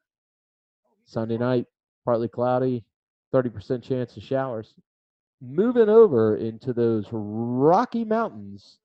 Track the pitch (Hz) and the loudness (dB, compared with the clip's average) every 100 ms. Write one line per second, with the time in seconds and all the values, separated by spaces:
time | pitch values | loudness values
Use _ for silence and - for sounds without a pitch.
0 | _ _ _ _ _ _ _ _ _ _ | _ _ _ _ _ _ _ _ _ _
1 | _ 117 113 117 123 127 120 _ _ _ | _ -6 -4 -2 0 -2 -2 _ _ _
2 | - 117 117 - 123 127 131 123 - _ | -2 -2 -2 -4 -2 0 -2 -4 -8 _
3 | _ _ _ 135 123 101 - 127 - 127 | _ _ _ -2 -2 -4 -8 -8 -6 -6
4 | 120 - - 135 135 113 - _ _ _ | -6 -10 -6 -6 -4 -8 -12 _ _ _
5 | _ _ _ _ 123 147 226 240 214 220 | _ _ _ _ -10 -2 0 4 6 8
6 | 220 123 110 107 113 113 127 117 117 113 | 8 6 2 0 -4 -8 -6 0 0 0
7 | 101 113 104 107 120 127 147 185 247 233 | -4 -8 -8 -6 -4 2 4 4 2 -4
8 | 220 220 220 107 101 101 - _ | -4 -4 -4 -8 -18 -18 -20 _